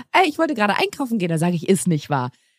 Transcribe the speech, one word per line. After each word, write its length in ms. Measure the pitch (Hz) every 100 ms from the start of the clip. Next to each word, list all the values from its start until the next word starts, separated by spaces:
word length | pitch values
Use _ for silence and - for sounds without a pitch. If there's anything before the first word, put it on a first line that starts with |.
| -
ey, 160 | 320 370
ich 100 | 294
wollte 160 | 320 269
gerade 200 | 208 196
einkaufen 420 | 403 - 269 226
gehen. 100 | 175
Dann 80 | 160
sag 140 | 175
ich, 160 | 175 165
ist 180 | 196 -
nicht 220 | 156 -
wahr. 220 | 143 123 - _